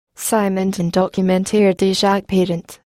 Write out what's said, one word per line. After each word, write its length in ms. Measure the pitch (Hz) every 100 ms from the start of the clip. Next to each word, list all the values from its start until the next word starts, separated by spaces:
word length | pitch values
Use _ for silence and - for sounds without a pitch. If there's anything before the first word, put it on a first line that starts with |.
| _ -
Simondon 720 | - 220 202 190 190 190 170
Documentaire 840 | 185 185 - 185 185 190 214 196
de 180 | 185 190
Jacques 360 | 185 202 196 -
Parent. 500 | 190 185 170 - -